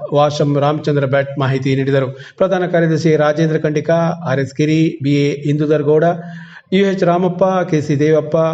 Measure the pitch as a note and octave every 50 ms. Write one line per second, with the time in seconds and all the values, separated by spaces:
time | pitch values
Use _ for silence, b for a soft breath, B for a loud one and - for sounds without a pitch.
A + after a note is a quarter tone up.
0 | - - C#3+ C#3+ D3 D3 D3 - D#3 C#3+ C#3+ C#3+ C#3 D3 D#3 D3+ - D#3+ D3 C#3+
1 | C#3 C3 C3+ C#3 C#3 C#3 C#3 C#3+ C3+ B2+ C3+ C3+ C3+ C#3 C3+ C3+ C3+ C3+ C#3 C3+
2 | C3+ B2 C3+ B B B B - F#3+ F#3 F#3+ F3+ F3+ E3+ F3 E3 E3 E3 D#3+ D3+
3 | E3 D#3+ D#3 D3+ D3+ D3+ D3+ D3+ E3 D#3 D#3 D#3 D#3 D#3 D3+ D#3 D3 - E3 E3+
4 | E3 E3 E3 - - C3 C3 C3+ C3+ - - - D3+ D3+ D#3 D#3+ D#3+ E3 - -
5 | C3 C#3 C#3+ C#3+ C#3+ C#3+ - C#3+ D3 D3 C#3+ D3 D3+ D3 D#3+ D3+ C#3+ D3 D3+ D#3
6 | E3 E3+ F3 E3+ B B B B B B B B B - F#3+ F#3+ G3 G3 F#3+ F#3+
7 | F#3 F3 E3+ F3 F#3 F3+ F3+ F3+ F#3+ F#3+ F#3+ F#3 F3 F3 D#3+ D#3 C#3+ D3 D3+ C3+
8 | D3 D#3 D#3 D3+ D3 D3 - D#3+ D#3+ D#3+